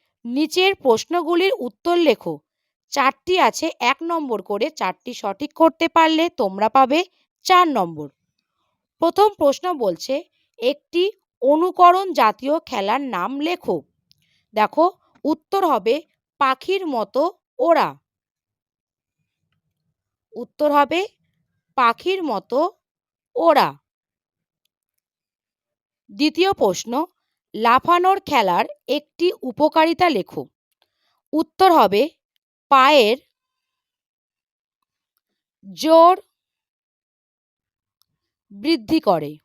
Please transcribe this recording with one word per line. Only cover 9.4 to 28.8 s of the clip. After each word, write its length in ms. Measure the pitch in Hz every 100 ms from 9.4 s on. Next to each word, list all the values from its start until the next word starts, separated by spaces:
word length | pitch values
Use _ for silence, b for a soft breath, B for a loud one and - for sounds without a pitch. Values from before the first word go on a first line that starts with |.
| 294 269 370
বলছে, 500 | 330 214 170 - 269 349 _ _ -
একটি 540 | 233 294 _ 339 381 - _ _
অনুকরণ 720 | 254 302 359 370 349 359 392
জাতীয় 460 | 302 220 208 262 311
খেলার 420 | 330 240 196 240
নাম 400 | 277 196 185 277
লেখো। 420 | 302 349 - 175 - _ _ _ _ _ _
দেখো, 380 | 214 214 - 339 381 _ _
উত্তর 420 | 277 311 _ 392 370
হবে 360 | 247 190 285 - _ _ _
পাখির 480 | 269 262 - 381 359
মতো 460 | 254 208 254 320 - _ -
ওড়া। 380 | 330 320 180 139 _ _ _ _ _ _ _ _ _ _ _ _ _ _ _ _ _ _ _ _ _ _ _
উত্তর 400 | - 240 - 294
হবে 360 | 285 285 330 392 - _ _ _ _ _
পাখির 480 | - 240 233 349 381
মতো 480 | 320 202 - 247 339 - _ _ _ _ _
ওড়া। 440 | - 330 285 175 143 _ _ _ _ _ _ _ _ _ _ _ _ _ _ _ _ _ _ _ _ _ _ _
দ্বিতীয় 420 | 202 302 302 381
প্রশ্ন, 540 | 392 220 175 - 240 339 _ _ _ _
লাফানোর 680 | 214 233 254 285 349 370 392
খেলার 440 | 392 285 196 175 226 -